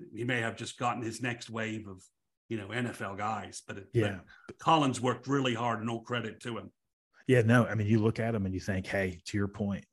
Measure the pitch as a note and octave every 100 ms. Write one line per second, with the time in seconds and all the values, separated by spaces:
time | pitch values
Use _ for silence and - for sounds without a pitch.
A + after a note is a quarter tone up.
0 | - G#2+ A#2+ B2 A2+ G#2+ A2+ - A#2+ A#2+
1 | A2+ A2 B2 A#2+ - A2+ A2 A2+ G2 F#2
2 | - _ _ _ _ A2 G2 A#2+ A#2 G#2+
3 | G2+ G2 G#2+ G#2 F#2+ - - G2+ F#2+ A#2
4 | G2+ F#2 - - - - D#3 D#3+ C#3 G#2+
5 | B2 A#2+ C3 C#3 C3 A2+ A#2+ A2 A2+ A2+
6 | A2+ A#2+ A2 - A#2+ G#2+ G2 _ _ _
7 | _ _ - B2 A2 B2 F#2 G#2+ G2+ A2+
8 | A2 A2+ A2+ A2 F#2+ F#2 - F#2 - G2
9 | F#2+ F2 - G#2 G2+ - G2+ F#2+ -